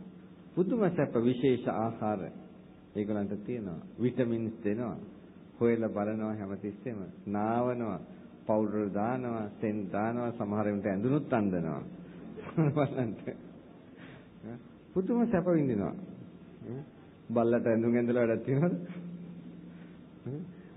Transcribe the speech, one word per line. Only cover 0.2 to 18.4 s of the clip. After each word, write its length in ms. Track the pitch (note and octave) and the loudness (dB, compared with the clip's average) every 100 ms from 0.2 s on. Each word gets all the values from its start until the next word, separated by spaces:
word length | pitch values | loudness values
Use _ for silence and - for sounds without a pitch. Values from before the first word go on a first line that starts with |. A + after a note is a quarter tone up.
| - - - | -20 -20 -6
පුදුම 320 | - F#3 A#3+ F#3+ | 0 2 2 2
සැප 260 | E3 C#3 A#2+ | 2 2 4
විශේෂ 500 | A#2+ B2+ C#3 B2 - | 4 4 4 4 2
ආහාර 540 | F#2+ A2+ A2+ G#2+ G#2 D#2+ - - - - - - | 0 0 -2 -2 -2 -4 -10 -16 -20 -20 -20 -8
ඒගොල්ලන්ට 420 | G2+ G#2 G#2+ G2 G2+ | -4 -2 0 -2 -4
තියෙනවා. 400 | - B2 G2 D#2+ - - | -6 -6 -6 -8 -10 0
විටමින්ස් 580 | A#2+ A#2+ A#2+ A#2 A2+ - | 0 2 2 2 -2 -2
දෙනවා. 400 | G2+ G#2+ A#2+ F2 - - - - - - | -2 0 -2 -6 -10 -16 -20 -20 -14 2
හොයලා 340 | A#2 A2+ A2 | 4 4 2
බලනවා 440 | G2 G#2 A2 A2 | 0 0 0 -2
හැමතිස්සෙම. 640 | G#2+ G2 G2 G#2 G2 C3 G#2+ F2 - | -4 -4 -6 -6 -6 -8 -8 -8 -10
නාවනවා, 760 | G2+ G2+ G#2+ A#2 B2 A#2+ A2+ F2+ - - - - | -4 0 2 2 2 0 -2 -6 -8 -16 -18 -8
පවුඩර් 440 | - A2 G#2+ G#2 G#2 | 0 2 4 2 0
දානවා, 580 | F#2+ A2 B2+ B2 A#2 G#2 - | 2 0 0 -2 -4 -6 -4
සෙන් 220 | A2 G#2+ F#2+ | -2 0 -2
දානවා, 440 | G2 A2 A#2+ A#2+ | 0 0 0 -2
සමහර 340 | A#2 G#2 G#2 G#2 | -2 -2 2 2
වෙලාවට 200 | G2+ G2+ | 2 2
ඇඳුනුත් 480 | F#2+ A#2 D3 - | 2 2 2 2
අඳිනවා. 500 | A#2+ G#2 F2+ D#2+ D2 - - - - - | 2 4 2 0 -4 -6 -12 -16 -14 -14
<laughs> 420 | - - - D3+ C#3 | -12 -6 2 2 4
බලන්න. 360 | C3+ - A#2 - - - - - - - - - - - - - G#2+ A#2+ - - - | 2 0 -2 -4 -8 -10 -12 -18 -20 -20 -20 -20 -18 -18 -20 -18 -14 -14 -16 -20 -6
පුදුම 360 | F3+ F#3+ A#3+ A#3 | -2 2 4 4
සැප 200 | F#3 F3 | 4 4
විඳිනවා. 480 | E3 C#3 G#2+ F2+ - - - - - - - A2+ B2+ D3+ - - - - | 4 4 2 0 -4 -10 -14 -16 -18 -20 -16 -10 -10 -10 -16 -20 -16 0
බල්ලට 420 | A#2 A#2 A#2+ A#2+ | 4 6 6 4
ඇඳුම් 260 | A2+ A#2 | 4 6
ඇඳලා 300 | A#2+ A#2+ B2 | 4 4 4
වැඩක් 220 | A#2 A2+ | 4 4